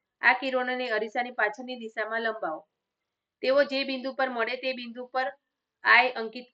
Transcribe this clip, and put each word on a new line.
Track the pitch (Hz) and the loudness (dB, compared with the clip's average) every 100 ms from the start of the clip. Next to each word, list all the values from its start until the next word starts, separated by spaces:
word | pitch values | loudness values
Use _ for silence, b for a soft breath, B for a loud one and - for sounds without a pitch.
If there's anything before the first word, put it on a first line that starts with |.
| _ _ | _ _
આ | 233 | 2
કિરણોને | 254 269 254 254 254 247 | 4 2 -2 -2 -4 -2
અરીસાની | 214 220 254 247 | -2 -2 -4 -4
પાછળની | 233 214 214 247 247 | -2 -2 -2 -10 -10
દિશામાં | 220 226 214 226 | -8 -6 -4 -2
લંબાવો. | 233 214 170 156 - _ _ _ _ _ _ _ | -4 -4 -6 -8 -12 _ _ _ _ _ _ _
તેઓ | 247 269 | 2 4
જે | 277 269 | 4 0
બિંદુ | 269 262 262 | -2 -4 -4
પર | 262 262 | -2 -2
મળે | 240 226 254 | 0 -2 -2
તે | 262 | -4
બિંદુ | 247 240 233 247 | -6 -8 -12 -6
પર | 254 269 - _ _ _ _ | -2 -2 -6 _ _ _ _
આઈ | 226 226 254 | 6 8 6
અંકિત | 240 226 247 247 | 0 -6 -8 -12